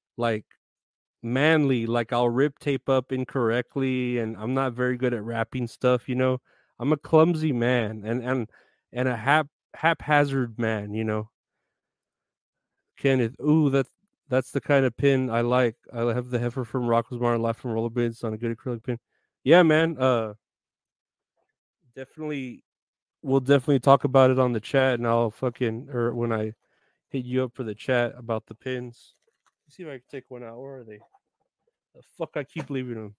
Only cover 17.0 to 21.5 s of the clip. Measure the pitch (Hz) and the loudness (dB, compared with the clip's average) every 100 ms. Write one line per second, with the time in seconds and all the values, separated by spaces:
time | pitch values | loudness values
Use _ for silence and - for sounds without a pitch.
17 | - 123 120 117 113 117 123 113 117 117 | 0 -4 -2 0 -2 -4 -4 -4 -2 -2
18 | 117 113 113 110 117 113 131 117 - 120 | -2 -2 -8 -6 -6 -6 -8 -6 -6 -6
19 | _ _ _ _ - 170 170 156 165 131 | _ _ _ _ 6 6 8 4 2 0
20 | 131 120 110 104 _ _ _ _ _ _ | 2 2 -2 -10 _ _ _ _ _ _
21 | _ _ _ _ _ | _ _ _ _ _